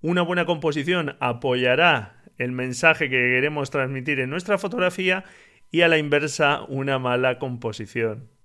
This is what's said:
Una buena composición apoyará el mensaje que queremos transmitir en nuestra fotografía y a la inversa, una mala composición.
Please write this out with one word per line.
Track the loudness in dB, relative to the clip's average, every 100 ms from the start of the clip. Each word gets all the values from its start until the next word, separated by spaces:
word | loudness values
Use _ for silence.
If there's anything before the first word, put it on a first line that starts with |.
Una | 0 0
buena | 0 0 0
composición | 0 0 -2 0 -2 -2 -4
apoyará | -4 -2 -2 0 2 4 4 4 -2 -16 -20 _
el | -6
mensaje | -4 -6 2 2 4 0
que | 2
queremos | 2 2 0 -2 -4
transmitir | -2 -2 -4 -4 -2
en | -2
nuestra | -4 -2 -2
fotografía | -2 -2 -2 0 -2 -2 -6 -20 -20 _ _
y | 2
a | 4
la | 4
inversa, | 2 0 0 0 2 2 -2
una | -6 -2 -2
mala | 0 2 2 0
composición. | -4 -6 -8 -8 -8 -4 -2 -4 -14 _